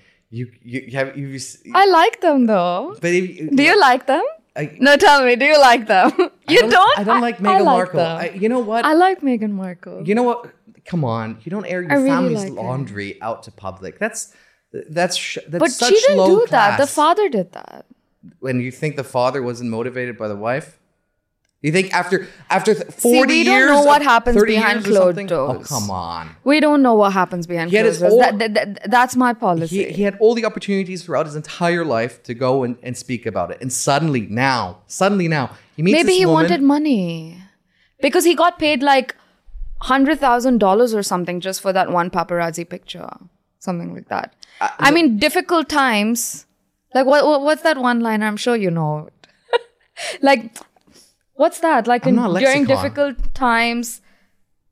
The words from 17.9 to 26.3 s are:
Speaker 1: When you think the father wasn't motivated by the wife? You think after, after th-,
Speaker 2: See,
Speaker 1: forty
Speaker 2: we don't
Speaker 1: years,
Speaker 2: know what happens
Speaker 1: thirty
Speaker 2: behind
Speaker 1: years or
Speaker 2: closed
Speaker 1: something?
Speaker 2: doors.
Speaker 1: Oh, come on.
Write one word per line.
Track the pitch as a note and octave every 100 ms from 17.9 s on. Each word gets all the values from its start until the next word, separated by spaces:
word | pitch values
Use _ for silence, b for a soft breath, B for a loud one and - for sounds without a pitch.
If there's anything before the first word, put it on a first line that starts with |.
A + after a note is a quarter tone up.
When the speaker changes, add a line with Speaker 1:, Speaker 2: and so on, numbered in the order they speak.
| _ _ _ - _
Speaker 1:
When | C3 B2+
you | B2+
think | B2+ D#3 C#3+
the |
father | B2+ B2+ B2 C#3
wasn't | B2 A#2+ A#2+
motivated | A2 B2 B2 B2 G#2+
by | G#2+
the | G2+
wife? | A2 C3+ - _ _ _ _ _ _ _ _ _
You | D3
think | F3 F#3+
after, | F3+ F3+ F#3+ F#3 B -
after | F#3+ G3+
th-, | G3+ -
Speaker 2:
See, | - A#3+
Speaker 1:
forty | B3 C4 D#4+
Speaker 2:
we |
don't | E4+
Speaker 1:
years, | C4 C4+
Speaker 2:
know | C#4+
what | C#4+ D4
happens | C#4+ A#3 A#3+
Speaker 1:
thirty | A#3 A3
Speaker 2:
behind | G#3+ A3 A3
Speaker 1:
years | G3+ G3+
or |
Speaker 2:
closed | F#3
Speaker 1:
something? | F3 G3
Speaker 2:
doors. | E3 C#3 G2 -
Speaker 1:
Oh, | C3+
come | G2+
on. | F#2 E2+ E2 E2